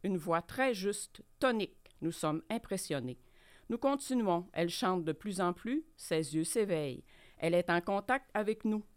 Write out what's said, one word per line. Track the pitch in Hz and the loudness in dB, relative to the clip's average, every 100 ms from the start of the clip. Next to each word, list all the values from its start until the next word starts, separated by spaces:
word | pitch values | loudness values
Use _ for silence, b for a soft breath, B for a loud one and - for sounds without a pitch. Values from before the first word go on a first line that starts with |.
Une | 185 185 | 0 -2
voix | 156 165 | 0 0
très | - - 262 | 0 0 0
juste, | 214 190 202 - - - - | 0 -2 -4 -8 -16 -20 0
tonique. | 262 226 196 - - - | 2 2 -2 -6 -20 -6
Nous | 160 | -4
sommes | 165 160 156 - | -2 -2 -2 -4
impressionnés. | 226 - 190 - 143 123 131 b b b b - | -6 -4 -6 -2 -4 -4 -10 b b b b -8
Nous | 233 | 0
continuons. | 269 277 - 254 208 170 185 | 0 0 0 0 2 2 0
Elle | - 170 | -2 -2
chante | 170 185 180 | 0 0 0
de | 160 | -2
plus | 156 214 180 | -4 -6 0
en | 180 | 0
plus. | 175 226 285 - - | 0 -4 -4 -4 -16
Ses | - 160 151 156 | -2 0 0 -2
yeux | 165 | 0
s'éveillent. | 233 202 160 143 123 - B B B | 0 2 0 -2 -6 -12 B B B
Elle | 165 | 2
est | 175 175 | 2 4
en | 170 | 0
contact | 175 196 202 262 - | 2 -2 2 -2 0
avec | 214 208 220 220 | -2 0 0 0
nous. | 214 208 | 0 -4